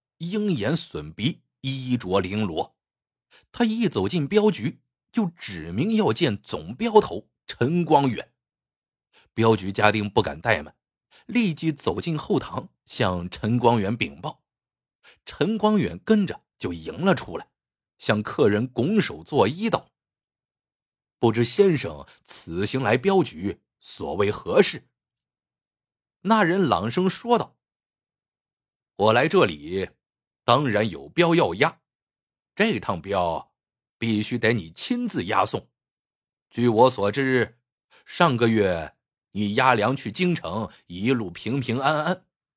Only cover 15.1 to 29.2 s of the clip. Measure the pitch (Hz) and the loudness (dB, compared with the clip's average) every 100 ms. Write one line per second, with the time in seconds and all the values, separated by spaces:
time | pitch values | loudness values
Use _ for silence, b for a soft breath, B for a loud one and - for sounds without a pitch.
15.1 | b - - 165 220 214 214 - 180 - | b -10 -2 -2 2 2 2 0 -2 2
16.1 | 214 185 - _ - 95 85 80 85 185 | 2 2 -4 _ -8 -8 -6 -10 -4 0
17.1 | 175 - 85 - _ _ _ _ - - | 0 -2 -12 -14 _ _ _ _ -8 -2
18.1 | 107 104 - 117 104 127 - 117 214 147 | -2 -2 2 2 2 0 -2 0 0 0
19.1 | 78 82 143 196 170 226 - - _ _ | -4 -2 2 2 0 -2 -2 -4 _ _
20.1 | _ _ _ _ _ _ _ _ _ _ | _ _ _ _ _ _ _ _ _ _
21.1 | - 117 110 117 - 196 147 87 73 69 | 0 2 2 2 4 4 2 -4 -12 -18
22.1 | b - - - 85 101 131 113 120 190 | b -14 -12 -8 -4 -4 -2 0 0 2
23.1 | 196 156 78 95 - _ _ - - 78 | 0 0 -4 -8 -8 _ _ -16 -10 -6
24.1 | 90 101 101 - 151 - 139 _ _ _ | -2 -2 -2 0 2 2 0 _ _ _
25.1 | _ _ _ _ _ _ _ _ _ _ | _ _ _ _ _ _ _ _ _ _
26.1 | _ 185 220 170 190 160 90 107 - 185 | _ 2 4 4 4 2 2 0 0 0
27.1 | - 240 226 - _ _ _ _ _ _ | 0 0 0 0 _ _ _ _ _ _
28.1 | _ _ _ _ _ _ _ _ - 104 | _ _ _ _ _ _ _ _ 0 4
29.1 | 113 | 4